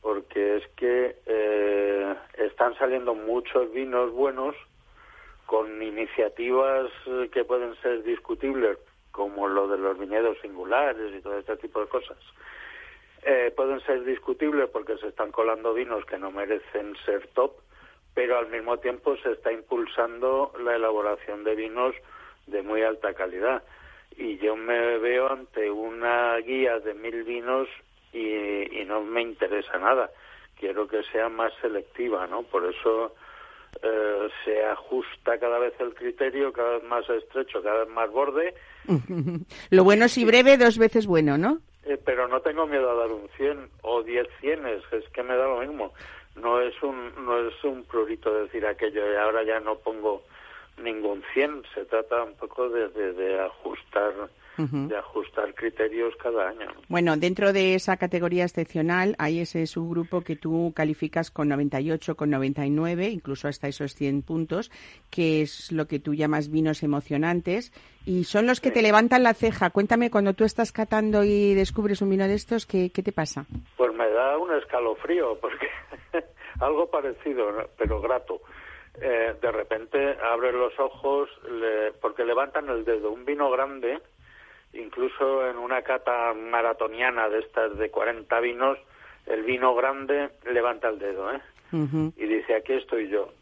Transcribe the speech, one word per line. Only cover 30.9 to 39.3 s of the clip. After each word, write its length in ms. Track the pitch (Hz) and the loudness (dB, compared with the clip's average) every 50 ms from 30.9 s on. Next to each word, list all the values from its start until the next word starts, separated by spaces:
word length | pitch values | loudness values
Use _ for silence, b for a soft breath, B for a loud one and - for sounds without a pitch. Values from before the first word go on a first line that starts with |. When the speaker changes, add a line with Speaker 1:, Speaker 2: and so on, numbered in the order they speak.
| 110 107 107 - | -2 -4 -4 -2
Speaker 1:
sea 160 | - 113 110 117 | -2 -2 -2 -2
más 220 | 117 113 113 110 110 - | -2 -2 -4 -4 -4 -4
selectiva, 640 | - 120 107 101 - - _ - 123 123 107 92 92 87 | -4 -4 -4 -4 -6 -8 _ -4 -2 -2 0 -2 -2 -4
¿no? 160 | 90 110 123 | -6 -8 -8
Por 200 | - - 98 87 90 | -2 -2 -2 0 0
eso, 440 | 92 - - 117 113 110 117 113 - B B B B B B B B B B B B - | -4 0 0 0 2 2 0 -4 -6 B B B B B B B B B B B B -6
eh, 480 | - 113 110 110 107 104 104 101 104 104 - - - | -2 -2 0 0 0 0 0 0 -2 -4 -6 -6 -4
se 180 | - 107 107 107 | -2 0 0 2
ajusta 760 | 107 107 - - - 131 127 120 - - - _ - 117 113 | 0 -2 -4 -6 -4 -4 -4 -4 -4 -10 -4 _ 0 0 2
cada 200 | 123 120 117 120 | 0 0 2 2
vez 140 | 123 120 117 - | 0 0 -2 -4
el 140 | 127 120 113 | -6 -6 -6
criterio, 600 | - 123 123 120 - 139 131 131 139 139 135 120 | -6 -8 -8 -2 -2 -2 -2 0 0 -2 -2 0
cada 240 | 120 120 120 120 120 | 0 0 0 0 -2
vez 60 | 110 | -2
más 260 | 117 120 120 104 - | -2 -2 -2 0 0
estrecho, 520 | 120 113 110 - - 135 135 - - 110 | -2 -2 -2 -4 -4 -4 -4 -4 -4 -4
cada 220 | - 104 107 113 113 | -2 0 0 0 0
vez 60 | 110 | 0
más 200 | 113 117 113 107 | -2 -2 -2 0
borde. 420 | 107 127 139 139 135 151 165 180 185 B B B B B B - | 2 0 0 2 0 0 -2 -2 -4 B B B B B B 0
Speaker 2:
<laughs> 840 | 185 147 123 - 185 170 143 175 | 0 0 0 -2 -4 -2 -2 -2